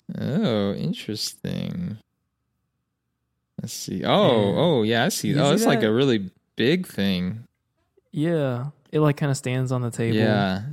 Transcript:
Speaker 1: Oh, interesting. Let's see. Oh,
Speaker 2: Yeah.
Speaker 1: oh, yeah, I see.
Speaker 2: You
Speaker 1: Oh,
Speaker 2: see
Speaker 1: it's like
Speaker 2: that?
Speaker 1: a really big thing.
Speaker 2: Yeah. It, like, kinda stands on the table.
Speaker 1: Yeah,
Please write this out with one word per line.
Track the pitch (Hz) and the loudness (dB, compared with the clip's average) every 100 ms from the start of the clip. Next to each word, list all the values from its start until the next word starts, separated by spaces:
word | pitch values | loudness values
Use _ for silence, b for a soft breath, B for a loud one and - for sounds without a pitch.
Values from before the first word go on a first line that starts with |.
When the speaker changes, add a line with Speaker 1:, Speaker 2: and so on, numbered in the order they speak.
| - - | -14 -8
Speaker 1:
Oh, | 110 165 190 107 101 | -4 -2 0 0 0
interesting. | - - - - 104 - - - 90 87 - - 107 _ _ _ _ _ _ _ _ _ _ _ _ _ _ _ - | -2 -4 -6 -8 -8 -8 -8 -8 -6 -6 -8 -8 -10 _ _ _ _ _ _ _ _ _ _ _ _ _ _ _ -14
Let's | 117 | -12
see. | - - 98 | -10 -6 -4
Oh, | 104 165 185 113 101 | 0 2 4 4 2
Speaker 2:
Yeah. | 98 | 2
Speaker 1:
oh, | 170 135 | 2 2
yeah, | 107 117 | 2 2
I | 131 | 0
see. | - 107 | -2 0
Speaker 2:
You | 143 | 2
Speaker 1:
Oh, | 139 | 2
Speaker 2:
see | 196 | 4
Speaker 1:
it's | 226 | 2
like | 226 | 2
Speaker 2:
that? | 110 | 2
Speaker 1:
a | |
really | 113 139 110 92 - _ - | 4 4 2 -2 -14 _ -2
big | 117 185 180 | 2 0 -2
thing. | - 98 90 90 110 - _ _ _ _ _ _ | -2 0 0 -2 -6 -12 _ _ _ _ _ _
Speaker 2:
Yeah. | 147 160 165 135 120 143 - _ | -4 0 0 0 -2 -6 -12 _
It, | 151 | 2
like, | 151 139 | 2 2
kinda | 143 | 0
stands | 135 127 127 127 | -2 -2 -2 0
on | 127 | -2
the | 120 | -2
table. | 120 117 110 | -2 0 2
Speaker 1:
Yeah, | 110 104 98 95 127 | 4 2 0 -2 -6